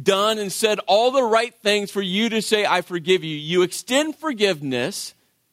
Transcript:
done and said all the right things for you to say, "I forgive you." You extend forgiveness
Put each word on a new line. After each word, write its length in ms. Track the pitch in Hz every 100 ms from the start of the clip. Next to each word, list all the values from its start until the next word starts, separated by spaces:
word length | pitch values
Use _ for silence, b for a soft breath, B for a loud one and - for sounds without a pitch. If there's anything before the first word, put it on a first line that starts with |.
done 360 | 156 196 214 220
and 120 | 202
said 300 | - 220 202 185
all 240 | 202 247
the 100 | 269
right 320 | 240 220 240
things 380 | _ 208 208 202
for 100 | 202
you 260 | 190 190 226
to 120 | 220
say, 240 | - 214 175
"I 140 | 175
forgive 420 | 170 175 156 185
you." 140 | 160 151
You 260 | 151 180
extend 540 | 180 - - 262 311 -
forgiveness 960 | 311 226 202 156 143 123 139 - - _ _ _ _